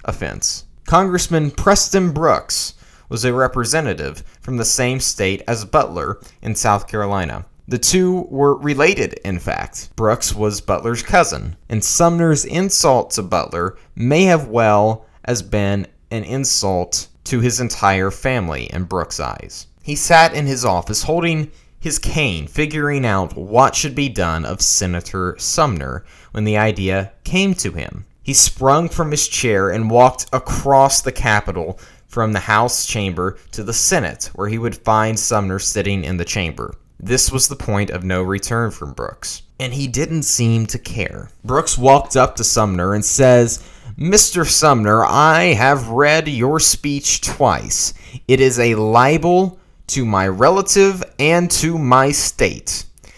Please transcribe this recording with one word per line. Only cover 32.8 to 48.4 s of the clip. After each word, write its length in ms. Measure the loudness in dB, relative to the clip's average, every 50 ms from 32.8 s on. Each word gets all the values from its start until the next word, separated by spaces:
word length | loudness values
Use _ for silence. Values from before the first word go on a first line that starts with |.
| -4
chamber 500 | -4 -4 -4 -4 -4 -4 -4 -4 -6 -6 -10 -14 -14
to 100 | -12 -10
the 120 | -8 -6 -4
Senate, 560 | -2 0 0 0 0 0 -2 -6 -8 -12 -10 -8
where 140 | -6 -6 -4
he 80 | -4
would 200 | -4 -4 -6 -6
find 420 | -4 0 2 2 4 2 0 -2 -2
Sumner 400 | -2 -2 -2 -2 -2 -2 -4 -4
sitting 460 | -4 -4 -4 -2 -2 -2 -2 -4 -4
in 120 | -4 -4
the 80 | -4 -4
chamber. 500 | -4 -4 -4 -4 -6 -6 -8 -12 -12 -14 -16 _ _ _ -12
This 320 | -6 -2 0 0 0 0
was 180 | 0 0 -2 -2
the 80 | -2
point 340 | -4 -4 -2 -2 -2 -2 -2
of 120 | -4 -6
no 200 | -4 -2 -2 -2
return 480 | -2 -2 -4 -4 -4 -4 -4 -2 -2 -4
from 240 | -6 -8 -12 -12 -10
Brooks, 480 | -10 -10 -10 -10 -12 -12 -12 -12 -14 -16 -18 _ -10
and 140 | -10 -8 -6
he 120 | -6 -4
didn't 360 | -2 -2 -2 -2 -2 -4 -4
seem 420 | -2 -2 0 2 2 2 2 2 0 -2
to 100 | -6 -8
care. 500 | -8 -8 -6 -6 -6 -6 -8 -12 -16 -18 -18 -12 -4
Brooks 320 | -2 0 0 0 0 0
walked 400 | 2 6 6 6 6 4 2 2
up 180 | 2 2 2 0
to 80 | -2 -2
Sumner 500 | 0 2 2 2 0 0 0 -2 0 -2
and 100 | -2 -2
says, 560 | 0 2 4 6 8 8 6 6 2 0 -6 -12 -18 -20 -20 -18 -14 -8
"Mister 520 | -6 -2 2 4 4 4 4 2 0 0
Sumner, 580 | 0 2 4 4 4 4 4 4 4 4 4 4
I 480 | 4 4 4 6 6 6 4 4 4
have 380 | 4 4 4 4 4 2 0 -2
read 380 | 0 2 4 4 4 2 0 0
your 320 | -2 0 0 0 2 2
speech 600 | 2 2 0 0 -2 -4 -4 -2 -2 -2 -2 -2
twice. 720 | -4 -6 -2 2 2 2 2 0 -2 -4 -4 -4 -4 -4 -6 -10 -14 -16 -16 -6 0
It 140 | 2 4 4